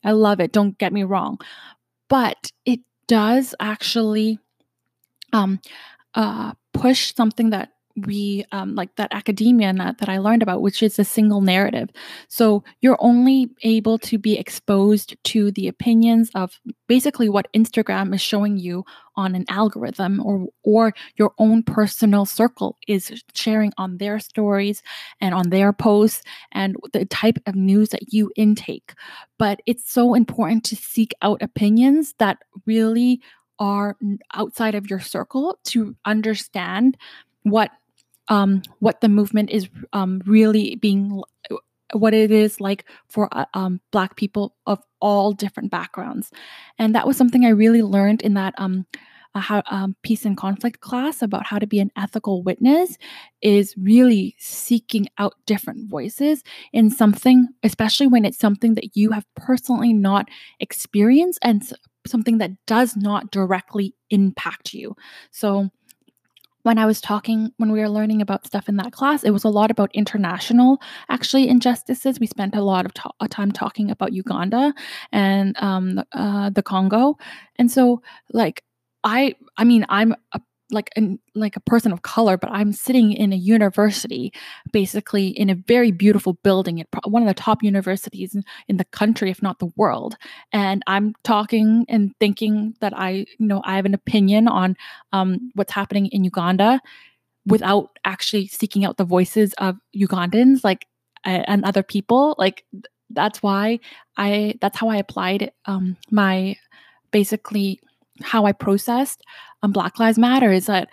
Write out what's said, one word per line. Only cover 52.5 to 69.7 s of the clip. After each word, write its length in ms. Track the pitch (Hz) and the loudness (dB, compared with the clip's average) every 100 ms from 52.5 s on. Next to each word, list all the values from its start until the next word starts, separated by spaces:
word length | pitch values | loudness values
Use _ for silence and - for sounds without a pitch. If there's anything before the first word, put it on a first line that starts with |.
| - 247 311 359 - - - - _ | 0 2 4 2 -6 -20 -20 -20 _
is 320 | 208 202 202 - | 2 4 2 -2
really 580 | 190 233 254 214 190 - | 4 6 6 4 0 -8
seeking 680 | - - - 233 - 226 202 - | -14 -12 -2 -2 0 -4 -4 -4
out 160 | 202 - - | -6 -6 -4
different 420 | 202 - - 214 | -4 -4 -10 -10
voices 540 | 156 160 - 285 302 - - - | -8 -8 -4 -2 -2 -6 -20 -6
in 180 | - 214 | 2 2
something, 580 | 233 214 202 254 254 247 - | 4 2 4 6 6 4 0
especially 460 | 220 - 220 - 277 | -2 0 -2 2 4
when 160 | 240 | 4
it's 140 | 208 - | 4 0
something 360 | 214 202 226 | 0 2 2
that 220 | 220 - 208 | 0 -2 0
you 160 | 214 | 0
have 140 | 214 - - | 0 -8 -10
personally 560 | - 254 - 240 240 | -2 -2 0 0 2
not 360 | 214 196 202 208 - - - | 2 2 0 -2 -10 -20 -14
experienced 800 | 220 - - 202 214 277 359 339 | -12 -10 -4 2 4 4 2 0
and 200 | 240 208 | 0 0
s-, 100 | - - _ _ - | -4 -14 _ _ -6
something 320 | 240 220 226 | -4 0 0
that 120 | 185 190 - | -2 -8 -2
does 300 | 226 247 208 | 0 0 -2
not 340 | 202 208 233 | -4 -4 -4
directly 640 | 196 185 185 - 208 196 - _ | -4 -2 -2 -4 -6 -6 -8 _
impact 640 | 208 196 - 175 - - | 0 0 -2 -10 -12 -14
you. 200 | - - 208 - - - | -16 -16 -18 -20 -20 -20
So 400 | - 208 196 196 - _ _ _ _ _ _ _ _ | -6 -2 -2 -4 -8 _ _ _ _ _ _ _ _
when 160 | 233 226 | 0 2
I 60 | |
was 160 | 220 214 | 2 0
talking, 500 | - 208 226 220 220 - | -4 -6 -4 -4 -4 -4
when 160 | 220 | -2
we 80 | 214 | -2
were 80 | 214 | -2
learning 320 | 208 214 214 | -2 -2 -2
about 260 | 202 196 - | -2 -6 -6
stuff 220 | 202 - | -8 -4
in 80 | 202 | -4
that 160 | 226 | -6
class, 320 | - 269 294 | -4 -2 0
it 60 | - | 0
was 120 | 202 | 0
a 60 | 220 | 0
lot 220 | 208 220 | 2 2